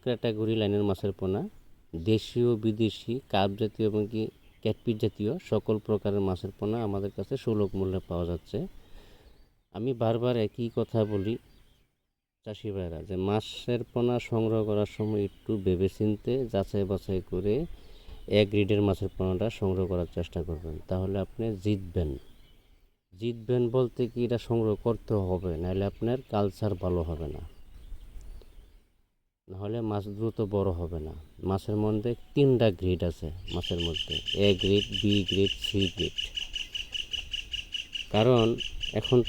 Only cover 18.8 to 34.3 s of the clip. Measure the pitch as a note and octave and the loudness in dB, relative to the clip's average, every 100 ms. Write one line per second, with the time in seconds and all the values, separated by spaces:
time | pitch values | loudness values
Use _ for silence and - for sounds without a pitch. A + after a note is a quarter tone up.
18.8 | G2+ F#2 F#2+ - F#2 F#2 A2 - G2 F#2 | 4 4 -2 0 0 2 0 0 0 2
19.8 | F2+ F2+ E2+ F2+ E2+ F2 D#2+ D#2 E2+ D#2 | 0 0 -2 -4 -4 -4 -4 -6 -6 -10
20.8 | - F#2 F#2+ G2 F#2 - A2+ G2 G#2 G2+ | -4 -2 0 -2 -4 -4 -4 -2 0 0
21.8 | F#2 F#2 D2+ C2 - - - - _ - | 0 -2 0 -2 -10 -20 -20 -20 _ -20
22.8 | _ _ _ F2+ A#2 A#2 A2 B2 A#2+ B2+ | _ _ _ -8 -6 -4 0 2 4 2
23.8 | A#2+ - A#2+ A#2+ A#2 A#2+ - A#2 A2 G2+ | 2 0 -2 0 0 0 0 2 2 2
24.8 | A#2 A2 - G#2+ F#2 F#2 F#2 D#2+ F2+ F#2+ | 0 -2 0 0 2 0 0 -2 -2 0
25.8 | G2 - A2+ B2 - G#2+ G2+ - G#2+ F2+ | 0 0 -2 -2 -2 0 0 0 -2 0
26.8 | F#2 F2 E2 D#2 D2+ D2 - - - - | 0 0 0 -4 -6 -8 -12 -14 -18 -18
27.8 | - - - - - - - - - - | -12 -12 -12 -14 -14 -14 -16 -20 -20 -20
28.8 | _ _ _ _ _ _ - F#2 G2+ A#2 | _ _ _ _ _ _ -16 -10 -6 -4
29.8 | A2 G#2 G2+ G2+ A2+ - G2+ G2+ G2 E2+ | -2 -2 -4 -4 -4 -2 0 2 2 0
30.8 | E2+ E2 D#2 D#2 - - F#2 F#2+ - G#2+ | -4 -6 -8 -10 -16 -6 -2 -2 0 0
31.8 | G#2+ G#2+ A#2+ A#2 - D3 C#3 A#2+ A2+ E2+ | 2 2 0 -4 -4 4 6 6 4 4
32.8 | F#2 F2 F2 - D#2 F2+ - F2 - E2+ | 0 2 0 -2 -8 -8 -6 -6 -4 -2
33.8 | E2+ D#2+ - - - | -2 -4 -4 -6 -4